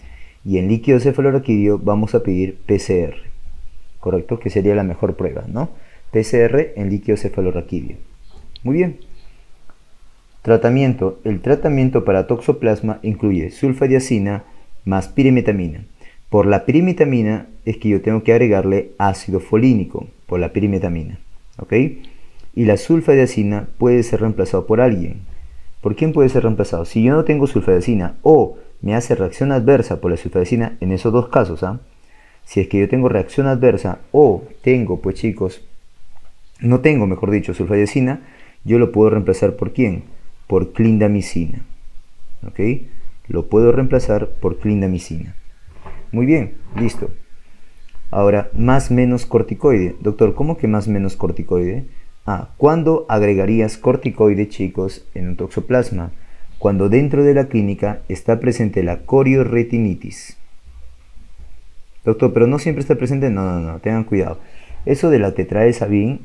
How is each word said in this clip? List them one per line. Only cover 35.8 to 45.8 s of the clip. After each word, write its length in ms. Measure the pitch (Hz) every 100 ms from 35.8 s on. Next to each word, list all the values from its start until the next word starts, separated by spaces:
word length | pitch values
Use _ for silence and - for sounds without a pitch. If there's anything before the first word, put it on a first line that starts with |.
| - - - - - - - -
no 220 | 117 127
tengo, 260 | 156 139 98
mejor 240 | 90 98
dicho, 240 | 104 92 90
sulfadiacina, 640 | 90 104 104 139 127 143 - - - -
yo 140 | 104 117
lo 140 | 117
puedo 180 | 104 107
reemplazar 460 | 107 95 92 101 -
¿por 180 | -
quién? 300 | 131 113 87 - - - - -
Por 260 | 92 87
clindamicina, 920 | - 113 107 104 104 95 87 82 - - - - - - - - - -
¿ok? 140 | - 107 139 - - - - -
Lo 200 | 85 -
puedo 240 | 104 117
reemplazar 580 | 135 131 - - 104 107
por 260 | - 92 87
clindamicina. 760 | 107 104 95 90 - 80 - - - - - -